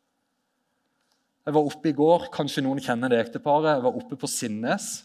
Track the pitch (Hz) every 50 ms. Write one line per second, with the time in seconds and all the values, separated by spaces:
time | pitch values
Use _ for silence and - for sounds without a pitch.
0 | _ _ _ _ _ _ _ _ _ _ _ _ _ _ _ _ _ _ _ _
1 | _ _ _ _ _ _ _ _ - 151 147 156 151 143 - - - 165 143 131
2 | 147 160 175 170 170 - - - 151 139 - - 135 131 135 139 131 - 123 117
3 | 123 131 123 117 110 113 - - - 147 143 151 156 156 151 135 120 127 117 120
4 | - - - 135 - 127 - - 127 117 107 107 113 131 175 202 - - - -
5 | -